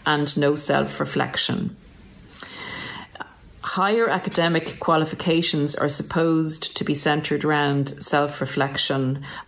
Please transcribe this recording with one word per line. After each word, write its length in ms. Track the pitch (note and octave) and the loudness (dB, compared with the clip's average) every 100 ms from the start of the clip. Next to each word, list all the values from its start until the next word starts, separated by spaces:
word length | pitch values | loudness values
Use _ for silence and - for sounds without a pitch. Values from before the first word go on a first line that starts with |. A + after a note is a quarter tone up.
| D3+ | 0
and 280 | D3 D3 D3+ | 2 2 2
no 200 | C#3+ D3+ | 2 2
self-reflection. 1200 | - C#3 C#3 - C3+ C#3+ C3 - - - - - - - - - - - - - - - - - - - - - - - | 2 0 0 -4 -2 -2 -2 -2 -2 -2 -4 -8 -18 -20 -20 -20 -20 -18 -16 -14 -12 -10 -10 -12 -14 -14 -16 -18 -20 -12
Higher 460 | - F#3+ G3 A3+ A#3 | -6 0 2 4 2
academic 680 | F#3 F3+ - E3 E3 - - | 0 0 0 2 2 -2 -2
qualifications 960 | - D#3+ D#3 D3 E3+ E3 E3+ D#3 D3 | 2 4 2 0 2 2 2 2 0
are 140 | - D3 | 0 0
supposed 880 | C#3+ - E3+ E3 D#3+ D#3 D#3 - - | 0 -2 0 2 2 0 -2 -4 -4
to 80 | |
be 100 | - | -2
centred 500 | D3 D#3 D3 D3+ D3 | 0 2 2 0 0
around 440 | D3+ D3 C#3+ C#3+ C#3 | 2 2 2 2 0
self-reflection. 1400 | - - D3 D3 - C3+ C#3+ C#3 C#3 - C#3 C3 C#3 - - | -2 0 2 0 -2 -4 0 0 0 0 0 0 -2 -6 -14